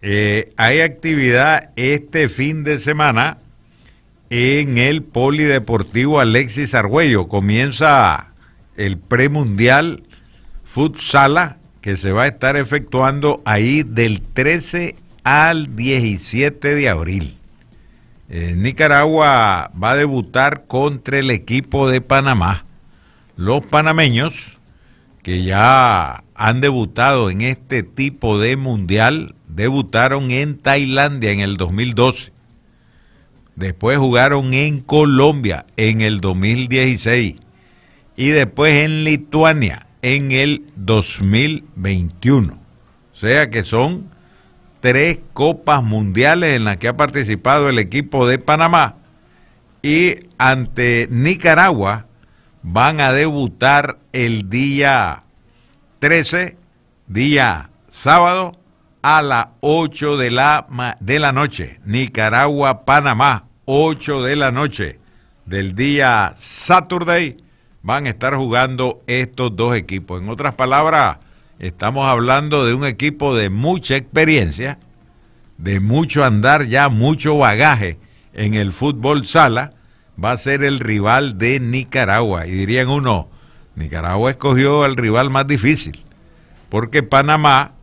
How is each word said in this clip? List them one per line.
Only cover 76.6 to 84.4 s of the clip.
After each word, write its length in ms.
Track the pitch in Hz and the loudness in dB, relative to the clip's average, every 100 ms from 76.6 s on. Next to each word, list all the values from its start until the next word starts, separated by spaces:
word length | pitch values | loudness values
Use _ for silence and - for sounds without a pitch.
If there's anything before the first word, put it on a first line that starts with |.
| 131 | 2
ya, 240 | 123 143 | 2 2
mucho 480 | 110 120 156 151 147 | 2 0 0 0 2
bagaje 580 | 127 107 151 131 98 80 - _ _ | 2 4 2 2 -2 -8 -16 _ _
en 180 | - 107 | -6 -2
el 200 | 107 101 | 0 -2
fútbol 520 | 90 139 143 123 147 | -2 -4 -2 0 0
sala. 460 | 127 165 147 117 143 _ _ _ _ - | 0 4 4 2 -6 _ _ _ _ -8
Va 100 | 98 | -4
a 40 | 120 | -4
ser 260 | 135 139 | -2 -2
el 180 | 143 139 | 0 -2
rival 580 | 113 107 101 123 139 98 | -2 -2 2 2 0 -2
de 200 | 113 135 | -2 -2
Nicaragua. 840 | 123 127 127 131 113 104 117 90 82 | -2 -4 -4 -2 0 2 0 -4 -4
Y 40 | |
dirían 380 | 92 98 123 127 | -4 -2 -2 0
uno, 420 | 143 131 101 82 - - - - | -2 0 -2 -4 -16 -20 -20 -20
Nicaragua 580 | - 78 80 82 95 120 | -12 -8 -6 -4 -2 -2
escogió 520 | 131 | -2